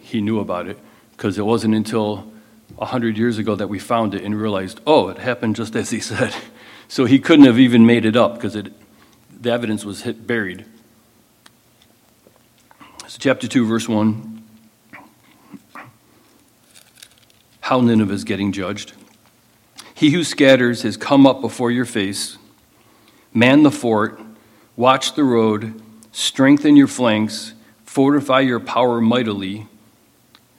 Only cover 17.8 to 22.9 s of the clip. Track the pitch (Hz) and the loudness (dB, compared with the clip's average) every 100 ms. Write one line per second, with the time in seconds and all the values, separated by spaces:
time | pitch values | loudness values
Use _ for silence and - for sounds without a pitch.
17.8 | 120 110 101 98 - 98 101 95 90 104 | 2 2 0 -4 -6 -6 -6 -6 -8 -10
18.8 | - - _ _ _ _ _ _ _ - | -14 -20 _ _ _ _ _ _ _ -20
19.8 | - - 156 175 151 - 135 131 123 117 | -20 -2 0 2 -2 2 4 4 2 -2
20.8 | 110 107 - 139 135 123 110 - 120 123 | -4 -6 0 6 6 4 -6 -4 -4 -2
21.8 | 117 113 98 98 - - _ _ _ _ | -4 -4 -4 -6 -10 -14 _ _ _ _
22.8 | _ | _